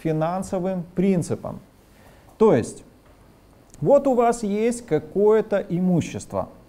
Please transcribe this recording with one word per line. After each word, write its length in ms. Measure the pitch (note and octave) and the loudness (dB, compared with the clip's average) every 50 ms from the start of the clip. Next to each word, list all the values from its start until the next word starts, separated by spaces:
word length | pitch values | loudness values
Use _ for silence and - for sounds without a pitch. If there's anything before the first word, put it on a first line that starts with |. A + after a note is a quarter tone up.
| - | -6
финансовым 840 | E3 D#3 D#3 D#3 E3 F3+ F#3+ F#3 - G3+ F#3 F3 F#3+ F#3+ F3+ E3 - - | -4 -2 -2 -2 -2 -2 -4 -6 -6 -6 -4 -4 -4 -4 -6 -8 -6 -4
принципам. 680 | - F#3 G3 F#3+ E3+ C#3 - A2 - - - - - - - _ _ _ _ _ - - - - - - - - - | 0 0 2 2 0 0 -2 -6 -6 -8 -10 -12 -14 -16 -20 _ _ _ _ _ -20 -20 -20 -20 -20 -20 -14 0 2
То 160 | A3 G#3+ D#3+ | 4 4 6
есть, 300 | A3+ G3 - - - - - - _ _ - - - - - - _ _ _ - - _ _ - - | 4 2 -2 -8 -16 -20 -20 -20 _ _ -20 -20 -20 -20 -20 -20 _ _ _ -20 -20 _ _ -12 -4
вот 260 | D3 G3 C#4 C#4+ C#4 | 2 4 4 4 4
у 80 | C#4 B3+ | 2 2
вас 280 | A#3+ A#3 A#3+ A#3 A#3 G#3+ | 2 2 2 0 0 -2
есть 440 | G3 G3+ G#3 A3 A#3+ A#3+ A#3+ - | -4 -2 0 0 -2 -2 -4 -4
какое-то 720 | - D#3 D3+ A#3 - - F#3+ G#3 G#3+ A3 A3 G#3 G#3+ G#3 F#3+ | -2 -2 -2 -2 -4 -2 2 4 4 4 4 2 0 -2 -4
имущество. 920 | - - F3 F3 F#3 F3+ F3+ D#3 - - - G2+ - - G2 F#2+ F2+ - - - - | -2 -2 -2 -2 0 2 2 0 0 -2 -6 -12 -10 -6 -6 -6 -6 -6 -10 -20 -20